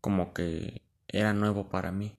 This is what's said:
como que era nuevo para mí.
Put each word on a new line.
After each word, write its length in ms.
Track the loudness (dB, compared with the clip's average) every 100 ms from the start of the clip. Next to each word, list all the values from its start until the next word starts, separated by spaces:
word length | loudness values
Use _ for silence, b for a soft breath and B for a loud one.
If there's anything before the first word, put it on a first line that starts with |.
como 320 | 2 2 0
que 500 | -2 -2 -2 -6 -10 _ _ _
era 260 | 2 2
nuevo 340 | 4 2 2 -2
para 240 | -2 -2
mí. 240 | -4 -6